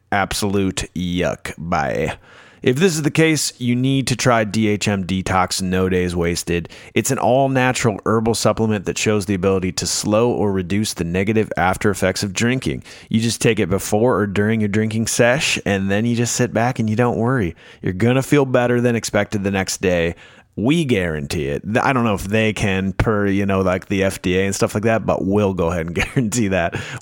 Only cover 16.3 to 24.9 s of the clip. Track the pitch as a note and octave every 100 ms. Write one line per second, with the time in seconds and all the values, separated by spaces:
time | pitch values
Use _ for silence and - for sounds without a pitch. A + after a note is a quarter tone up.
16.3 | - A#2+ G#2+ A#2+ C3 A2+ G#2+ A#2+ F#2 A2+
17.3 | C3 F2+ - - - - F#2 A2+ B2+ C3
18.3 | D3 C3+ B2+ B2 A#2+ A#2+ A#2 - G#2+ G2+
19.3 | G#2+ G2 G2 F#2 - F#2+ F2 E2+ E2+ -
20.3 | - _ - G#2+ E3 D3+ A2 F2 D#2 C#2+
21.3 | E2 C#2 C#2+ F2 A#2 - C3 A#2 G2 G2
22.3 | A2 A2 G#2 G#2+ F#2+ F#2+ F#2 - G#2 G2+
23.3 | G2 G2 F#2+ F#2+ F#2 - G2+ F#2+ - -
24.3 | F2+ G2 F#2+ A2 - A2